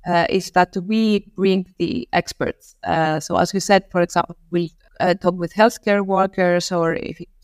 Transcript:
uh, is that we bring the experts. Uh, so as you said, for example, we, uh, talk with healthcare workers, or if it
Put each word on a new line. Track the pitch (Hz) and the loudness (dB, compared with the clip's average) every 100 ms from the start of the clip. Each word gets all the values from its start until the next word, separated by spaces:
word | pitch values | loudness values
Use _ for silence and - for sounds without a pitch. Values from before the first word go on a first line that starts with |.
uh, | 170 175 - | 0 0 2
is | 190 - | -2 0
that | 185 180 196 180 | 0 0 -2 -2
we | 220 220 208 - | 0 2 0 -2
bring | - 196 190 180 - | 0 2 2 -2 -6
the | 170 - - | -4 -4 -2
experts. | 175 - - - - - _ | -2 -4 -6 -6 -6 -20 _
Uh, | - 160 160 156 | -4 0 0 -2
so | - 90 | -2 0
as | 175 | 0
you | 196 | -2
said, | - 196 - | 2 2 2
for | 180 | -2
example, | 175 175 - 170 _ | 0 -2 -4 -12 _
we, | 175 170 _ _ - | -4 -4 _ _ -2
uh, | 185 | 0
talk | 185 180 | 2 0
with | 180 170 | -2 -6
healthcare | 202 220 - - 202 | 2 2 2 0 0
workers, | 190 190 190 190 180 175 - | 0 0 0 0 2 0 -2
or | 175 165 | -2 -2
if | 165 - 160 | -2 -8 -12
it | 175 _ | -18 _